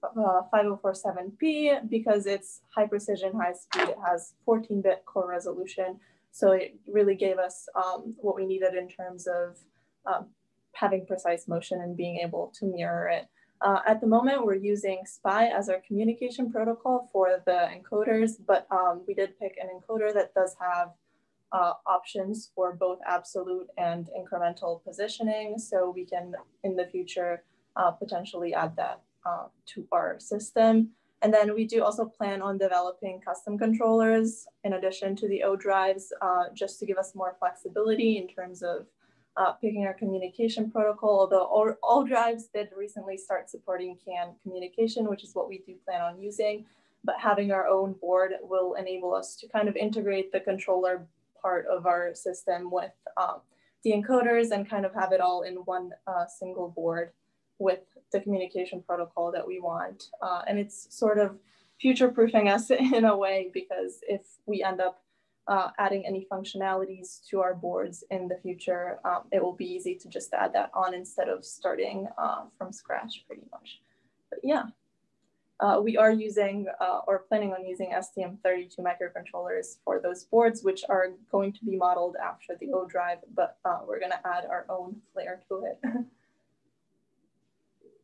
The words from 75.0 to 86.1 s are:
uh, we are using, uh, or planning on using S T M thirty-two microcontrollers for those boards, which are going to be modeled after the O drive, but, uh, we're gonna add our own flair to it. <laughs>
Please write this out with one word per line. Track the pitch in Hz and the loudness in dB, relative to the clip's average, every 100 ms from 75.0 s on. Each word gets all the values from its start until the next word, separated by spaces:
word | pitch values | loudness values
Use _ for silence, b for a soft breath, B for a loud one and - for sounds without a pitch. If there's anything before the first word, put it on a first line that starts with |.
| _ _ _ _ _ _ | _ _ _ _ _ _
uh, | 202 196 | 2 4
we | 214 226 | 2 6
are | 220 | 6
using, | 220 214 202 202 202 196 - | 6 0 0 0 -2 -8 -4
uh, | 180 180 - | -2 -2 0
or | 190 - | 0 2
planning | 214 202 | 0 0
on | 185 185 | -4 -8
using | 185 185 | -8 -4
S | 180 196 | -4 -4
T | - | -6
M | 180 202 | -8 -2
thirty-two | 185 180 180 - | 0 0 -4 -6
microcontrollers | 180 175 180 180 175 175 180 185 - - | -4 -4 -6 -8 -10 -8 -4 -4 -6 -10
for | - 185 | -2 -2
those | 180 180 | -2 -6
boards, | - 226 233 226 | 2 6 6 4
which | 190 190 - | 0 0 0
are | 196 185 185 _ | 2 2 -2 _
going | 202 196 | 0 0
to | 202 220 | -4 -4
be | 190 | 2
modeled | 180 180 175 175 | 2 2 0 -2
after | 180 180 - 175 | -8 -8 -12 -10
the | - | -2
O | 185 180 | -2 -2
drive, | 185 175 175 - | -4 -2 -4 -6
but, | - 170 - 185 | -2 -2 -2 -2
uh, | 170 - | -2 -4
we're | - | -4
gonna | 180 180 | -2 -4
add | 185 175 - | -2 -4 -2
our | 180 170 | -6 -4
own | 185 180 214 _ | -8 -8 -12 _
flair | 190 180 185 _ | -10 -8 -10 _
to | 190 190 | -6 -6
it. | - | -6
<laughs> | 247 233 240 | -4 -4 -6